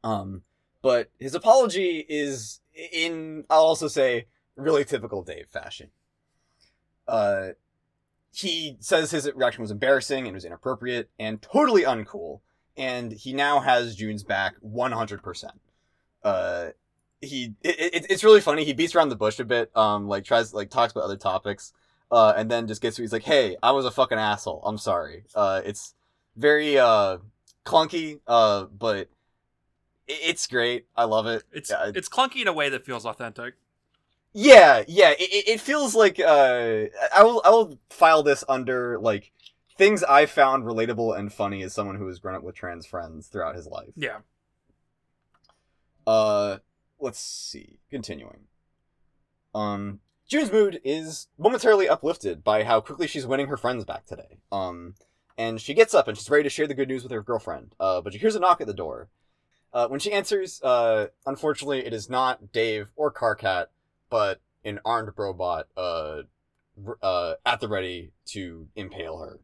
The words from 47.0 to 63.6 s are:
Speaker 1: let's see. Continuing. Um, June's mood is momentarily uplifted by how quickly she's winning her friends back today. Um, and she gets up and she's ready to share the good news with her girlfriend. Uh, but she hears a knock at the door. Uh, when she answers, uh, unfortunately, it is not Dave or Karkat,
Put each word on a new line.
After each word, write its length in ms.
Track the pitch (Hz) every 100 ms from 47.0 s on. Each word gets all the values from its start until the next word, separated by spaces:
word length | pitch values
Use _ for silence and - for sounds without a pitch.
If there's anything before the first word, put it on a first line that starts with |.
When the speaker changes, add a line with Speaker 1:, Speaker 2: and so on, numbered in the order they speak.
Speaker 1:
let's 200 | 135 107
see. 580 | - - - - - _ _
Continuing. 500 | 139 - 80 57 - _ _ _ _ _ _ _ _ _ _ _
Um, 460 | 107 104 101 101 101 _ _ _
June's 240 | 294 254
mood 280 | 214 202 170
is 440 | 131 156 160 160 - _
momentarily 500 | 190 247 240 208 185
uplifted 560 | 160 147 170 101 82
by 200 | - 107
how 160 | 107 113
quickly 260 | - 151 160
she's 200 | 151 127
winning 200 | 135 139
her 100 | 143
friends 280 | 135 123
back 200 | 101 -
today. 340 | _ - - _ _
Um, 420 | 98 92 87 87 95 _ _ _ -
and 240 | 113 113
she 140 | -
gets 200 | 151 220
up 140 | 185 -
and 100 | 101
she's 100 | -
ready 140 | 147
to 80 | 147
share 160 | - 151
the 80 |
good 140 | 135 131
news 160 | 131
with 80 | 127
her 100 | 120
girlfriend. 540 | 107 113 92 78 55 _
Uh, 220 | 95 90
but 120 | 90
she 60 | 101
hears 160 | 220
a 60 | 214
knock 200 | 180 170
at 60 | 127
the 80 |
door. 340 | 95 82 60 - _ _ _ _ _ _
Uh, 140 | 123 120
when 140 | 139
she 120 | 202
answers, 480 | 208 196 202 185 -
uh, 440 | 135 123 117 110 104 _
unfortunately, 640 | - 135 156 147 139 135 131
it 80 |
is 160 | 113 101
not 420 | 127 131 127 101
Dave 380 | 117 113 107 104 -
or 160 | 151
Karkat, 540 | - 117 104 98 92